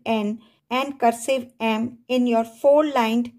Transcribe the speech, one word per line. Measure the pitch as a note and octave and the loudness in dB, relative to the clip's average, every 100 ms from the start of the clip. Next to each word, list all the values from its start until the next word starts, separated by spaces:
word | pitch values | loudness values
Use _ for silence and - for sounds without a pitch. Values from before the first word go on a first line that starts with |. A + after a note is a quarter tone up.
| - | -4
N | A3 G#3 A3+ - _ - | -2 -2 -6 -12 _ -6
and | B3 C#4 C#4 | -4 -4 0
cursive | A#3 A#3 - C4+ A#3+ - | 0 0 -2 -4 -4 -6
M | A3 A3 A#3+ - - | -2 -2 -4 -8 -4
in | B3+ B3 | 0 2
your | A#3 A3+ - | 0 -2 0
four-lined | C#4+ D4 D4+ C4+ A3 A#3 A#3+ | 4 4 4 0 0 0 -4